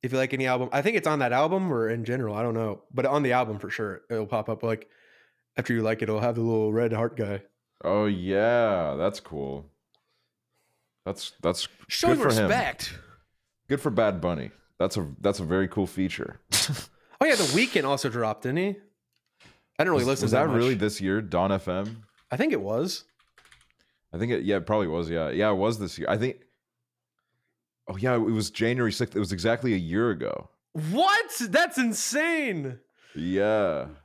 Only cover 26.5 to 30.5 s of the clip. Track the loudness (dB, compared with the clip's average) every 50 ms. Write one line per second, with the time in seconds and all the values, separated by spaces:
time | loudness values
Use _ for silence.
26.5 | _ _ _ _ _ _ _ _ _ _ _ _ _ _ _ _ _ _ _ _
27.5 | _ _ _ _ _ _ _ -12 -8 -2 0 2 2 2 2 2 2 0 0 -2
28.5 | -2 0 0 0 2 2 0 0 0 -2 -4 -2 -2 -2 -2 -2 -2 -2 0 0
29.5 | 0 0 0 0 0 0 0 0 0 0 0 0 0 -2 -4 -6 -6 -6 -10 -14